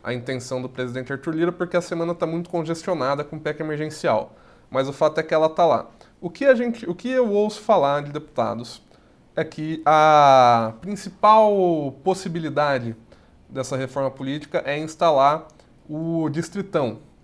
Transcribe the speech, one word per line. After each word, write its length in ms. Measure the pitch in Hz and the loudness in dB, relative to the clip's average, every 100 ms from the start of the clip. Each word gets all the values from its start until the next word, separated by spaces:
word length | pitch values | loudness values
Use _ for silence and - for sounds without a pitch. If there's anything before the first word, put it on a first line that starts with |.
a 100 | - | -8
intenção 480 | 123 120 131 120 127 | -10 -8 -10 -8 -8
do 80 | 127 | -8
presidente 420 | 127 127 123 127 | -8 -8 -8 -8
Arthur 220 | 139 170 | -8 -6
Lira, 180 | 160 170 | -2 -2
porque 240 | 175 175 180 | -2 -2 -2
a 60 | |
semana 320 | 170 175 170 | -2 -6 -4
tá 140 | 170 165 | -4 -4
muito 240 | 165 170 | -4 -4
congestionada 720 | 175 160 165 - 170 131 139 | -6 -4 -6 -4 -2 -2 -2
com 160 | 147 156 | -6 -8
pec 200 | 151 151 | -8 -6
emergencial. 760 | 156 151 151 151 160 110 - - _ _ _ | -6 -6 -6 -4 0 0 -2 -14 _ _ _
Mas 180 | 131 135 | -4 -2
o 60 | |
fato 260 | 139 156 156 | 0 0 0
é 40 | |
que 100 | 160 | -2
ela 160 | 160 160 | 0 0
tá 160 | 160 170 | 2 2
lá. 220 | 117 - _ - _ | 2 -2 _ -20 _
O 80 | 180 | -14
que 160 | - 277 | 0 2
a 80 | |
gente, 340 | 247 240 233 - | 4 2 -6 -8
o 60 | |
que 160 | 175 240 | -8 -2
eu 220 | 254 240 | 0 0
ouço 280 | 202 208 208 | 0 -2 -4
falar 420 | - 208 139 143 | 2 2 4 0
de 80 | 143 | -4
deputados 680 | 147 - - 110 110 120 - _ _ _ _ _ - | -10 -10 -4 -4 -4 -10 -18 _ _ _ _ _ -6
é 80 | |
que 380 | 160 - 156 160 | -6 -6 -8 -2
a 920 | 147 156 156 151 143 131 123 117 113 113 | 2 4 6 8 8 8 8 4 0 -6
principal 1120 | 175 208 - - 214 220 214 202 180 160 139 131 | -10 -10 -10 2 6 6 6 4 2 0 -4 -4
possibilidade 920 | 185 180 190 165 156 139 147 135 117 110 _ - _ _ _ | -4 -2 -4 -6 -4 0 0 0 -2 -10 _ -20 _ _ _
dessa 260 | - 127 131 | -10 -6 -6
reforma 360 | 131 139 135 | -6 -4 -6
política 500 | 135 135 143 147 170 135 | -6 -8 -8 -6 -6 -4
é 100 | 147 | -6
instalar 720 | 156 - 170 143 139 156 - _ _ _ _ | -6 0 2 4 4 2 -6 _ _ _ _
o 400 | 151 165 165 156 | -8 -4 -2 -2
distritão. 680 | 143 165 202 196 170 131 107 - _ | -4 -6 -8 -4 -2 -2 -6 -18 _